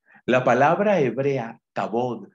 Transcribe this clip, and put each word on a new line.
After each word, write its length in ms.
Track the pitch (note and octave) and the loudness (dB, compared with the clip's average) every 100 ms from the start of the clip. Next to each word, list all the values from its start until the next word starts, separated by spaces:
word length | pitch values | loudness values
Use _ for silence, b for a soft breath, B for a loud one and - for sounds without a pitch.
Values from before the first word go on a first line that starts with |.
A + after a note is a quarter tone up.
| b b - | b b -2
La 180 | B2+ | 0
palabra 580 | B2+ A#2+ D3 E3+ G#3 F#3 | 2 4 4 2 2 2
hebrea 600 | B2+ A#2 C#3 C3+ A2+ A#2 _ | 0 0 -2 -2 -6 -12 _
kabod 560 | - F#2+ A2+ B2 A2+ G2 | -8 -4 -2 -4 -6 -14